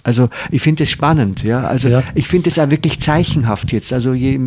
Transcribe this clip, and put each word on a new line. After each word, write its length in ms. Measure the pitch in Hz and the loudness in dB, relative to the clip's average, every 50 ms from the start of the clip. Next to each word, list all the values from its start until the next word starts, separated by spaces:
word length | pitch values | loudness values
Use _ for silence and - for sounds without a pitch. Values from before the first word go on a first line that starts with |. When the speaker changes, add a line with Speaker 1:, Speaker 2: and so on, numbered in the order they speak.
| _ | _
Speaker 1:
Also 280 | - 120 117 127 120 - - - - | -2 2 2 0 0 -2 -6 -8 -4
ich 120 | - 139 - | -4 0 0
finde 220 | 156 156 151 156 | 0 0 0 0
es 60 | - | -2
spannend, 520 | - - - 147 160 156 120 98 95 - - | -2 0 0 2 2 2 2 0 -2 -2 -2
ja. 180 | 107 117 127 127 | 0 0 0 0
Also 260 | - - 131 123 123 | 0 -2 0 2 2
Speaker 2:
Ja. 120 | 120 127 127 - - | 2 2 0 0 -2
Speaker 1:
ich 120 | - 139 | -4 -2
finde 220 | - - 185 165 175 | 0 0 0 2 0
es 100 | 156 - | 0 0
auch 120 | 156 139 | 2 2
wirklich 300 | 147 156 - 165 - - | 2 2 0 -2 -2 -2
zeichenhaft 720 | - - 151 156 175 - - 156 120 113 107 95 - - | 0 0 2 2 2 0 0 0 0 0 -2 -2 -2 -4
jetzt. 220 | - 110 - - 127 | -4 -4 -4 -2 -2
Also 220 | 127 117 131 127 | -2 0 0 0
je, 260 | 127 123 135 135 135 131 | 0 0 0 0 0 -2